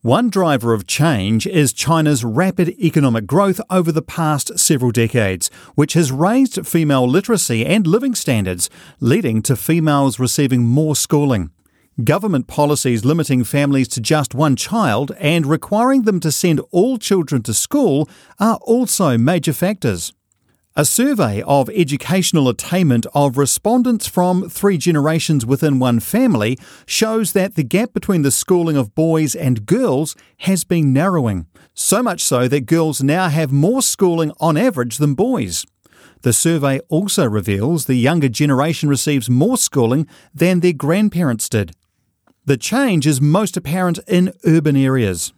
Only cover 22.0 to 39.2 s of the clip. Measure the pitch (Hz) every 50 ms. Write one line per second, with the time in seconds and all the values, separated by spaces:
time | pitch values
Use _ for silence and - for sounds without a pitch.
22 | - - 180 190 175 - - 160 139 127 113 - - - 175 185 185 147 123 117
23 | 113 - - 139 143 143 117 135 143 131 - - _ 208 240 254 240 254 240 214
24 | - - - - 180 180 185 185 190 170 - - - 202 196 156 - 170 165 151
25 | 139 151 160 165 - - 156 143 120 113 139 135 - 151 139 127 127 127 120 117
26 | - - - 226 262 254 180 113 104 110 131 - - - - - _ - - -
27 | 226 220 220 226 220 165 - 202 185 196 - 170 147 117 - 185 233 254 _ 196
28 | - - 196 170 143 139 - - - - 180 175 170 165 151 139 127 104 _ -
29 | 160 165 160 160 156 139 - 180 160 131 127 110 104 - 180 240 262 214 131 131
30 | 160 147 - _ _ _ _ _ - 185 190 175 - _ 185 170 151 139 127 135
31 | 165 196 185 165 127 113 101 90 80 _ _ - - _ _ - - - 185 214
32 | 247 233 175 156 - - 139 123 123 123 131 147 127 104 165 165 160 156 139 -
33 | 135 139 151 180 185 170 143 160 160 127 139 139 147 190 247 269 247 - - -
34 | 202 180 170 165 160 151 - _ - 165 156 147 - - 170 135 120 120 113 -
35 | 147 147 139 123 196 254 262 196 123 90 85 - - _ _ _ _ _ _ _
36 | - - _ _ - 123 113 - - 165 170 160 139 139 135 135 - _ 151 160
37 | 202 196 - - 160 117 104 107 90 101 98 98 107 139 175 160 - - 135 123
38 | 117 135 165 170 143 131 107 - 147 143 139 127 143 160 165 - - 147 139 127
39 | - 175 147 135